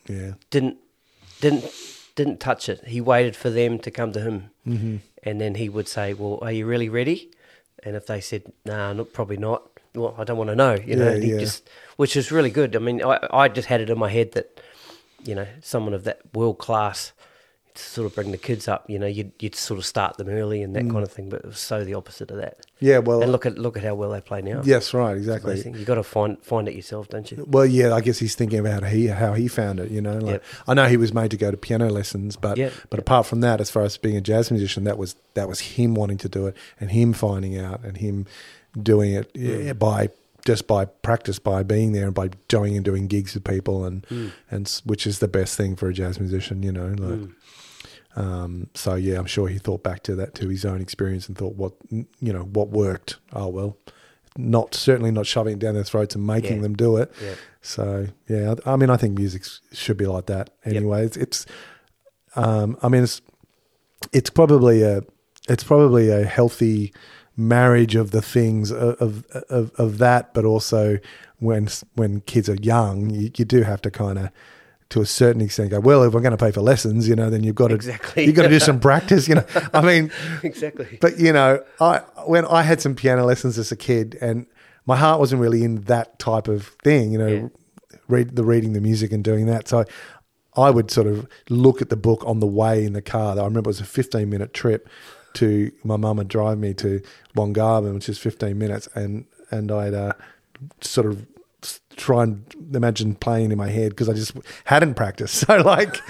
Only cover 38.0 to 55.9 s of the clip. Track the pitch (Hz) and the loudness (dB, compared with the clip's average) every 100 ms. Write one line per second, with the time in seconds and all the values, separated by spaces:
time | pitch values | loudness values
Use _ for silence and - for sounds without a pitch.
38 | 104 101 98 - - - _ 113 107 107 | -6 -6 -8 -14 -20 -20 _ -6 2 4
39 | 104 101 - 131 123 113 143 117 107 104 | 4 -2 -6 -8 -6 -6 -6 -2 0 0
40 | 104 _ _ _ - 110 - 104 95 _ | -2 _ _ _ -2 0 2 0 0 _
41 | - 117 - 95 104 95 98 107 110 104 | -2 -2 -2 -6 -2 -2 0 0 0 0
42 | 98 95 92 92 - 113 104 101 95 95 | -2 -4 -6 -8 -2 0 0 -2 -2 -2
43 | 98 104 95 107 98 95 92 95 92 95 | -2 -4 -4 -8 -4 -4 -2 -4 -4 -10
44 | - 120 107 - - 104 101 - 110 104 | -10 -10 -10 -14 -12 -10 -8 -8 -6 -4
45 | 107 98 104 92 92 - 98 92 95 92 | -4 -4 -2 -2 -2 -2 -4 -2 -4 -4
46 | 92 90 92 95 - 98 98 92 90 101 | -6 -4 -4 -4 -6 -6 -6 -6 -6 -6
47 | 98 113 98 _ _ - - - - - | -6 -8 -10 _ _ -20 -20 -20 -20 -20
48 | _ - 95 90 87 87 87 - - 92 | _ -8 -6 -6 -8 -10 -12 -8 -4 -2
49 | 95 92 90 - 92 95 - 90 - 90 | -2 -2 -4 -2 -2 -4 -6 -6 -6 -8
50 | - 95 98 - 95 95 101 92 92 - | -8 -6 -8 -8 -6 -4 -4 -6 -8 -6
51 | 95 95 90 95 98 98 95 - - 113 | -4 -4 -8 -10 -8 -6 -8 -10 -12 -10
52 | 127 - 120 92 95 104 104 104 98 92 | -10 -8 -6 -6 -4 -2 0 0 0 -2
53 | - - _ - 98 92 101 104 - - | -10 -18 _ -10 -8 -6 -8 -10 -20 -20
54 | _ _ _ - 120 113 - - - 127 | _ _ _ -8 0 0 0 -2 2 2
55 | 113 110 101 120 110 101 110 104 98 | 2 -2 -2 -2 -2 -2 -2 -2 -2